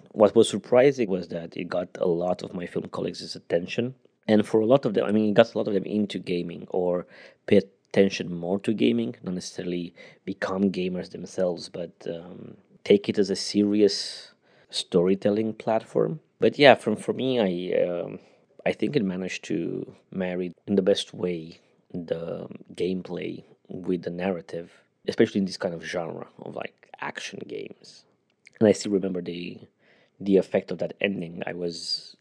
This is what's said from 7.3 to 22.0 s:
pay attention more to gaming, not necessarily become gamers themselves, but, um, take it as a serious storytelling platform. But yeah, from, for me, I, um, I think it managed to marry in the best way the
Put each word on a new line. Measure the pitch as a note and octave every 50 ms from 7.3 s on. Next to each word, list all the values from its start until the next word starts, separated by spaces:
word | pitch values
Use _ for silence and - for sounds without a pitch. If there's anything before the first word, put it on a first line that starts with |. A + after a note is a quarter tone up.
| - _ _
pay | - G#2
attention | G2 - - _ _ _ _ - G2+ G2 G2 - - F#2 - F2
more | E2+ E2+ E2+ F#2+ G2
to | - B2 A2+
gaming, | G2 A#2+ A#2 A#2 A#2 A#2 A#2+ B2+ - -
not | F#2 F2+
necessarily | F#2 - - - - F2+ F2+ F2+ F2 E2+ E2+ - - - - - _ _
become | - F#2+ - - - F#2+ F#2+ G2+ G2
gamers | F2 F2+ F#2 F#2 F2+ F2+ E2+ -
themselves, | - - F2+ - - - F#2 F2+ E2+ D#2 - -
but, | - F2+ F2 E2 - _ -
um, | - E2+ E2 E2+ F2+ F2+ - - - - - _ _ _ _ _
take | - G#2 - G3+ -
it | - G#3
as | G3+ F#2+
a | F#2+
serious | - - - - G2+ G#2 G2+ G#2 G#2 G#2 F#2+ - - - - - - - - _ _ _ _ _ _ _ _
storytelling | - - - - - F2+ E2+ F#2 G2 G2 - G#2 G#2 G#2+ A2 A2 G#2+
platform. | - - A#2+ A2 A2+ - - - B2 A2 A2 E3 D#3 - _ _ _
But | - A2 -
yeah, | - C#3+ C3+ A2+
from, | - - A#2 G#2+
for | - - - G#2+
me, | - B2 C3 B2+ A#2+
I, | G#2+ F#2+ F2 F2 F2+ F2+ E2 - -
um, | F2+ F2 F2 F2+ G2 G2+ - - _ _ _ _ _ _ - -
I | F#2+
think | - - A2 G#2 -
it | C3 G2+
managed | F#2+ F2+ F#2 F#2 F#2 - - -
to | - F2+ F2 E2+ F#2 F#2 F#2 F#2 - - _ _ _
marry | - F#2+ F#2 F2+ F2+ F2+ F#2 F2+ - - _
in | - G2+
the | G2
best | F#2 G2 G2 - - - -
way | F#2+ F2 F2+ F2 E2 D#2+ E2 - - _ _ _ _ _ _ -
the | F2+